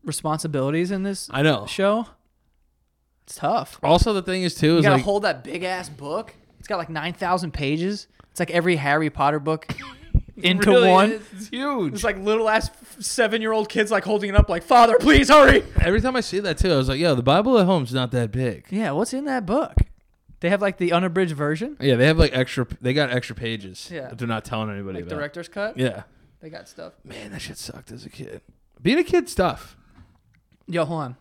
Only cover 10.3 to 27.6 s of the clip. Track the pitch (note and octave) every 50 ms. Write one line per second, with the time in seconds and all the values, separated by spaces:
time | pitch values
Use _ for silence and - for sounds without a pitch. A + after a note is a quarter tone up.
10.3 | - - F3+ F3+ F#3 F#3 G3+ G#3 G3 G3 F#3+ F#3+ F3+ F#3 G3 A3 A3 A3 G#3 -
11.3 | - F#3 G#3+ G#3 - A#3+ C4+ D4 C#4+ B3 F#3 D3 B2 - - - G3 F#3+ F#3+ G#3
12.3 | G#3+ A3+ A3+ A3 G#3+ A3 A3 - - - - - - - G#3 - - - A#3 G#3
13.3 | G#3 A3+ A3 A3 A3 A3 G#3+ G#3 - - G#3+ G3+ A3 G3 - F#3+ G#3+ G#3 F#3+ G3+
14.3 | G3 G#3 G3+ - F3+ F3 - - C4+ A#3+ A#3 A3+ A3+ B3 - C4+ D4 C#4 C4+ A3+
15.3 | D4 D4+ C#4 C4+ C4+ - - - - - - E3+ F#3+ A3 A3 C4 B3+ B3+ A3 -
16.3 | - F#3+ G3+ F#3+ D#3 - - F#3 E3 C3+ C3 B2+ C3+ C3+ E3+ E3+ C#3+ B2 A#2+ B2+
17.3 | C#3+ F3+ G#3 B3+ C4 A3+ F#3+ F3 F#3+ E3+ C3+ A2+ B2 C3 B2+ A#2+ B2+ B2 A#2+ G#2+
18.3 | G#2 B2 C3 A#2+ G2 C2 _ - - G3+ A3+ E3 C#3 D#3 A3 - - C4 C#4+ D4
19.3 | C4+ B3+ G3+ E3 G#3 C#4+ D#4+ - - - - - - _ _ _ _ _ _ _
20.3 | - _ - E3+ G3 G3 G#3 G3 F#3 - F3+ F3 E3+ E3+ F#3 F#3 D#3+ F#3+ F#3+ E3+
21.3 | D#3 C#3 D3 D3 D#3 D#3 A3 C4 - - - C#3 B2+ A#2 B2+ D3+ D#3+ E3 E3+ C#3+
22.3 | - B2+ C3 - - - B2 - - - B2+ B2 C3 D3 D3 B2+ B2 B2 A#2+ -
23.3 | A#2 G2+ A2+ A2+ A2+ G#2+ G2 F#2+ F2+ - - - F3 D#3+ C3 B2 A#2 A2+ B2 A#2
24.3 | A2+ A2 - - B2 A2 A2 G#2+ G2+ G2+ G2+ F#2+ F#2 F2+ F2 E2+ D#3 D3 D3 D3
25.3 | D3 F3 E3+ - - G3+ G3+ G#3+ - B2+ C3 B2 G2 G2 - _ _ _ _ _
26.3 | _ _ - D#3+ D#3 - - - - - D#3+ - _ _ _ F#3 G3+ - - G#3
27.3 | G3 E3 - - - -